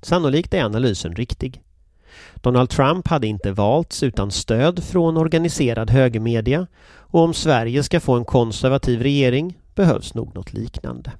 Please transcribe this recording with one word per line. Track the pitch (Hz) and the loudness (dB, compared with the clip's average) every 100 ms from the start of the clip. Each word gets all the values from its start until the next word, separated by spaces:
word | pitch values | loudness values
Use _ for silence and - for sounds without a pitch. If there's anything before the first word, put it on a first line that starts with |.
Sannolikt | - 175 156 139 175 | 0 0 2 0 0
är | 190 | -2
analysen | 120 107 127 98 87 | -2 0 0 -2 -6
riktig. | 85 123 - - 127 _ _ _ _ _ - - | -8 -8 -6 -8 -10 _ _ _ _ _ -20 -20
Donald | - 123 123 127 | -6 0 2 2
Trump | - 135 175 175 | 2 2 2 0
hade | 160 113 | -2 -2
inte | 104 101 | -4 -4
valts | 98 104 139 170 - | 0 2 2 0 -2
utan | 139 107 98 | -4 -2 -4
stöd | - - 113 143 180 | -4 -2 0 2 0
från | 170 185 165 160 | -4 0 2 2
organiserad | 165 160 170 - 135 117 110 | 0 0 0 0 -2 -2 2
högermedia, | 127 131 113 113 117 113 143 180 _ - | 4 4 2 0 0 0 -2 -2 _ -20
och | - _ 165 | -20 _ 2
om | 165 | 4
Sverige | 160 160 131 113 127 | 2 2 2 2 -2
ska | 139 175 | 0 0
få | - | 2
en | 123 | 0
konservativ | 117 131 117 107 131 135 - 120 | 2 2 2 0 0 0 0 0
regering | 127 143 131 127 170 185 _ | 0 2 2 2 -2 -8 _
behövs | - 185 131 - | 0 2 2 -2
nog | 117 - | -10 -10
något | - - | -10 -12
liknande. | 107 120 - - - 139 - | -10 -10 -10 -12 -12 -14 -16